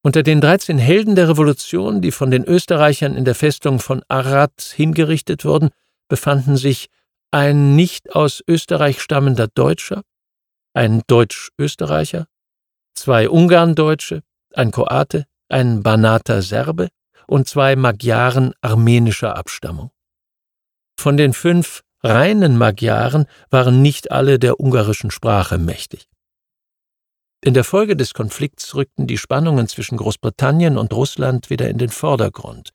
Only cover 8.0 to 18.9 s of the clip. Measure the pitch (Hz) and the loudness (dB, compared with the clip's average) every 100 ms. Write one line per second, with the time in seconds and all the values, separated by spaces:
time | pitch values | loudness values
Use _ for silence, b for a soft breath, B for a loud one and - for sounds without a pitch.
8 | - 151 151 - - 165 - 160 147 135 | -6 0 0 -2 -2 -2 0 0 0 -2
9 | - 147 139 117 110 - 135 160 - 196 | -4 0 0 0 -2 0 0 0 -6 -10
10 | - _ _ _ _ _ _ - 113 113 | -12 _ _ _ _ _ _ -2 0 0
11 | - 120 110 - - - 147 - 151 156 | 2 2 2 -4 -16 -6 -6 -6 -4 -2
12 | 156 170 160 _ _ _ _ _ _ - | -2 -8 -12 _ _ _ _ _ _ -10
13 | - 120 110 165 175 170 170 156 156 151 | 0 0 2 4 6 6 4 2 0 -2
14 | - 160 _ _ _ - 117 123 - 131 | -6 -12 _ _ _ -2 -2 -2 -2 -2
15 | 147 156 143 _ _ 135 123 110 107 110 | -2 -4 -8 _ _ -2 0 0 0 2
16 | 110 110 - 107 92 107 143 165 180 _ | 4 2 0 -2 -2 -4 -4 -4 -6 _
17 | _ b b 139 131 143 135 135 127 104 | _ b b -2 0 0 0 2 0 -2
18 | 120 113 123 127 127 - 110 113 117 | -2 0 0 0 -2 -2 -2 2 4